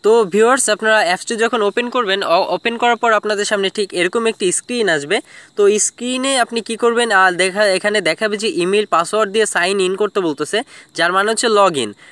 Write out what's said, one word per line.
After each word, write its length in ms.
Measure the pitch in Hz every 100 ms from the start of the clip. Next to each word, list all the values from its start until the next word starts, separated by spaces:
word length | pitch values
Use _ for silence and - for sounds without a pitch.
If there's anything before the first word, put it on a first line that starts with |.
তো 200 | 202 233
ভিউয়ার্স, 460 | 202 202 226 262 214
আপনারা 280 | 208 220 220
অ্যাপসটি 360 | 175 185 - 226
যখন 260 | 233 240
ওপেন 280 | 202 220 247
করবেন, 340 | 254 185 196
অ-, 300 | 165 170 185
ওপেন 240 | - 233 233
করার 180 | 240 226
পর 180 | 233
আপনাদের 320 | 214 214 208 208
সামনে 240 | 208 196
ঠিক 240 | 202 196
এরকম 340 | 180 175 233 226
একটি 240 | 214 190
স্ক্রিন 380 | 165 - 247 202
আসবে। 300 | 160 143 214 - - - -
তো 240 | 202 208
স্ক্রিনে 600 | - - 240 254 269 269
আপনি 220 | 233 233
কি 140 | 214 220
করবেন, 360 | 240 233 233
আহ, 200 | 196 190
দেখা, 360 | 175 185 190 214
এখানে 340 | 185 208 208
দেখাবে 360 | 165 170 220 208
যে 100 | 214
ইমেইল 380 | 170 175 208 208
পাসওয়ার্ড 460 | 165 170 214 208
দিয়ে 140 | 208 208
সাইন 340 | 180 175 202
ইন 160 | 185 190
করতে 240 | 208 208
বলতেছে, 440 | 170 143 151 208 269 - - -
যার 180 | 170
মানে 180 | 190 202
হচ্ছে 160 | 226 247
log 260 | 208 196 147
in। 160 | 107 101 -